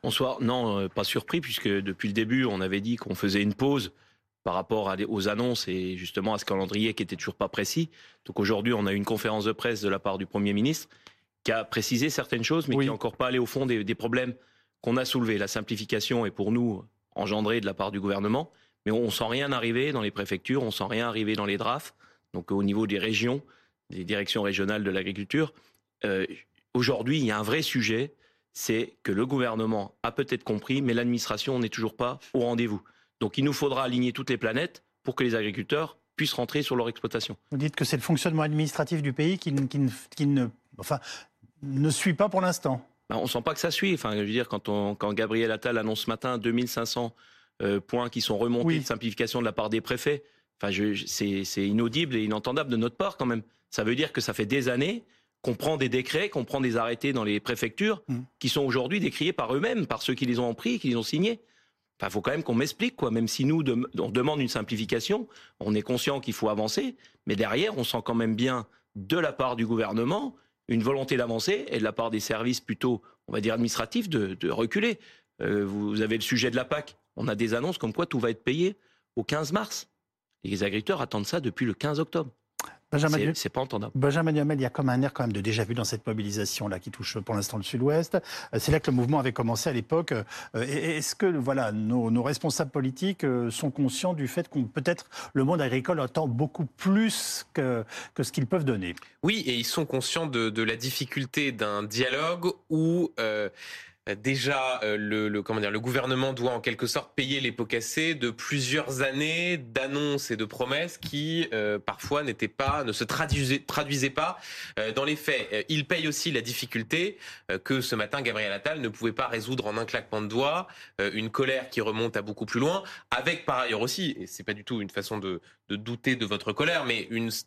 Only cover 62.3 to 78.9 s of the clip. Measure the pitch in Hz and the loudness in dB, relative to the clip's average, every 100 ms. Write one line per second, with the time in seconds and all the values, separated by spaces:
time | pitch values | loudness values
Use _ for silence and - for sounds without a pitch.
62.3 | 151 160 117 135 - 240 - 123 113 113 | -2 0 0 0 0 -4 0 0 2 0
63.3 | - 135 160 139 120 127 92 85 107 131 | 0 2 2 2 0 -2 -4 0 2 2
64.3 | 151 123 120 104 110 110 120 - 208 233 | 0 0 -2 -4 -4 0 -2 0 -2 -2
65.3 | - - _ 104 107 - 123 - 139 117 | -12 -20 _ 0 0 2 0 0 -2 -4
66.3 | 107 110 107 110 - 262 - - _ - | -2 0 2 0 0 -2 -6 -20 _ -4
67.3 | 104 107 117 208 113 117 120 - 117 113 | 0 2 2 0 -2 -2 -2 0 0 2
68.3 | 110 127 127 107 _ _ 104 98 165 156 | 2 2 0 -4 _ _ -14 0 2 2
69.3 | - 131 120 113 113 107 107 120 196 277 | 0 -2 0 0 2 0 0 0 0 -2
70.3 | - _ _ - 117 110 139 131 135 120 | -10 _ _ 0 2 2 0 2 0 2
71.3 | 113 139 202 285 123 107 107 117 110 - | 0 0 0 0 -2 -2 0 -2 -2 -2
72.3 | 110 117 123 - 110 127 117 - _ - | 0 0 -2 -2 -2 0 0 -4 _ -6
73.3 | 110 107 113 117 - 113 240 220 147 98 | -2 0 2 0 0 -2 -2 0 0 0
74.3 | 92 85 71 117 202 226 214 - - _ | -2 -2 0 0 2 0 -2 -8 -20 _
75.3 | _ 104 104 101 101 104 104 110 113 - | _ 0 0 0 -2 -2 0 0 0 2
76.3 | 123 123 120 123 151 151 - _ - 120 | 2 2 0 -2 -4 -4 -18 _ -6 -2
77.3 | 104 117 117 147 180 113 104 170 131 117 | 0 2 2 0 -2 -4 -2 -2 0 0
78.3 | 117 - 143 180 208 _ | 0 -2 2 0 0 _